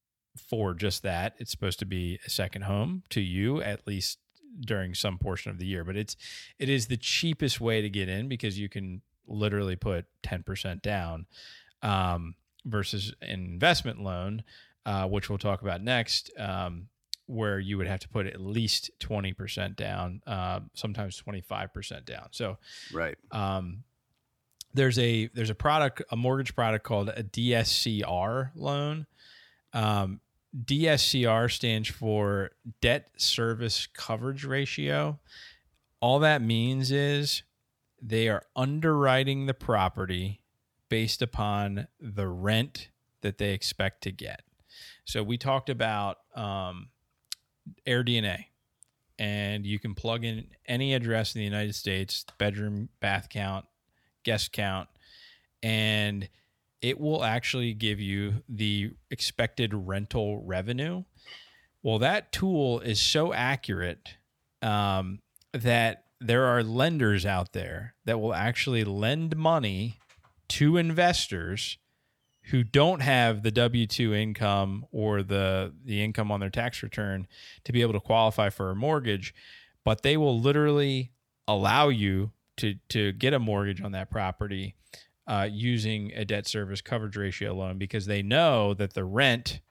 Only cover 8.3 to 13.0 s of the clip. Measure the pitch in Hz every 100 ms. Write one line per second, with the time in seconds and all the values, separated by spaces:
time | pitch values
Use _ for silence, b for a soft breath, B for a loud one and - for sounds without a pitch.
8.3 | 120 110 98 101 101 95 90 - _ -
9.3 | 104 104 101 95 90 110 87 - _ -
10.3 | 90 - 95 95 87 104 101 85 80 87
11.3 | B B B B _ 104 98 90 87 82
12.3 | - _ _ 123 107 98 101